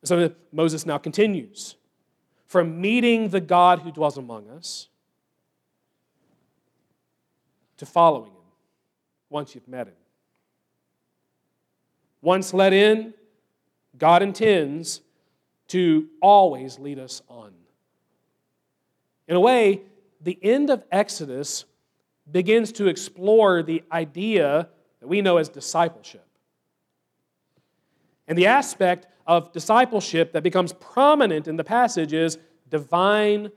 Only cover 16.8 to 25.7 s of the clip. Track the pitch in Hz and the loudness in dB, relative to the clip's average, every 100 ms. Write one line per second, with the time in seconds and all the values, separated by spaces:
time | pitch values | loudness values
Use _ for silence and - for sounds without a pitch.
16.8 | 143 139 131 - _ 120 107 87 82 _ | -14 -14 -14 -18 _ -20 -20 _ _ _
17.8 | _ _ _ _ _ _ _ _ _ _ | _ _ _ _ _ _ _ _ _ _
18.8 | _ _ _ _ _ 175 208 254 214 196 | _ _ _ _ _ 2 2 4 2 0
19.8 | - _ _ _ 156 180 196 254 294 254 | -6 _ _ _ -10 -6 -2 0 0 -4
20.8 | - 185 208 - 151 131 143 - - _ | -2 -4 -4 -6 -12 -10 -10 -12 -14 _
21.8 | _ _ _ _ _ 160 180 220 220 220 | _ _ _ _ _ -4 0 0 0 -2
22.8 | 202 - - - 190 220 208 175 156 165 | -2 -2 -10 -8 2 4 4 2 -2 -6
23.8 | 165 165 160 156 208 214 147 147 170 _ | -6 -8 -8 -8 -2 0 2 0 -4 _
24.8 | _ _ 123 196 196 175 156 143 - | _ _ -6 -2 2 2 0 -8 -8